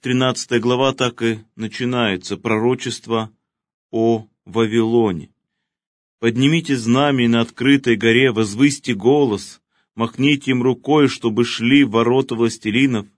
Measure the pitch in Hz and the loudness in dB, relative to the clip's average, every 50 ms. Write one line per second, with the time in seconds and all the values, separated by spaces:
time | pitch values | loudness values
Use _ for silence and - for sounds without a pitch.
0 | - 127 127 127 131 131 120 - - _ 127 120 107 120 123 123 135 135 135 135 | -4 -2 0 0 0 0 -2 -4 -6 _ -2 0 0 0 0 2 0 0 0 0
1 | 131 123 120 - 113 113 113 110 110 _ _ - 113 107 - - 127 123 127 123 | -4 -4 -2 -2 -4 -4 -4 -4 -10 _ _ -10 -10 -10 -8 -6 -6 -4 -2 0
2 | 117 107 95 92 90 - 101 - - 117 107 107 110 120 127 131 - 120 113 - | 0 0 -2 -4 -6 -10 -10 -8 -4 -4 -2 0 0 -2 -2 -2 -6 -10 -10 -12
3 | - 110 113 113 110 110 _ _ _ _ _ _ _ _ _ _ _ _ - 113 | -8 -4 -4 -4 -4 -6 _ _ _ _ _ _ _ _ _ _ _ _ -4 -2
4 | 113 117 117 110 110 _ _ _ _ - 87 113 113 110 107 117 113 113 117 120 | 0 0 0 -2 -4 _ _ _ _ -8 -4 -2 -2 0 0 0 0 2 2 2
5 | 113 104 90 80 73 - _ _ _ _ _ _ _ _ _ _ _ _ _ _ | 2 0 -2 -4 -10 -16 _ _ _ _ _ _ _ _ _ _ _ _ _ _
6 | _ _ _ _ - 117 117 120 135 143 160 170 165 - 139 123 110 113 120 131 | _ _ _ _ -4 -2 0 2 0 2 0 0 -2 -2 -4 -4 0 0 2 2
7 | 147 147 139 131 120 117 117 117 117 117 _ - 170 143 139 139 135 123 117 104 | 2 2 2 2 2 2 2 2 0 -2 _ -2 2 2 2 2 4 0 0 2
8 | 104 113 113 123 135 135 110 110 110 101 101 110 139 147 135 - _ - 120 98 | 2 2 4 4 2 2 2 0 -2 -2 0 2 2 2 2 -2 _ -6 -6 0
9 | 95 120 143 147 143 123 104 98 - - - _ _ _ _ _ _ _ _ 107 | 2 2 4 4 2 0 -2 -4 -8 -12 -20 _ _ _ _ _ _ _ _ -6
10 | 113 117 - - 131 143 147 143 - 135 131 123 120 131 127 120 _ 135 147 151 | -6 -6 -4 -2 0 2 2 0 0 -2 -2 0 0 0 -2 -2 _ 0 2 4
11 | 143 127 - - - 120 107 113 120 117 - - 113 120 135 143 139 117 101 113 | 4 2 0 -2 -4 -2 0 0 -2 -2 -2 -4 0 2 4 4 4 4 2 0
12 | 110 117 123 135 135 - 127 113 117 113 113 - - 110 107 123 135 139 123 107 | 2 2 2 0 0 -2 -2 -2 -2 -2 -2 -4 -6 -2 0 0 0 0 0 -4
13 | 101 - _ | -6 -10 _